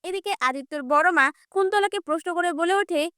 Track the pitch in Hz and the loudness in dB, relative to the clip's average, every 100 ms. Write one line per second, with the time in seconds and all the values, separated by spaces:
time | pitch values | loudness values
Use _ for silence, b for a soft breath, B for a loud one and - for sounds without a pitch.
0 | 359 381 403 392 254 262 269 302 254 294 | -6 -6 -6 -2 -2 -4 -8 -10 0 2
1 | 339 330 277 b b 381 381 415 392 403 | 4 4 2 b b -2 2 2 0 -4
2 | 320 320 359 339 349 302 339 392 403 330 | -4 -4 -2 -2 -2 0 0 0 0 -2
3 | 330 | -2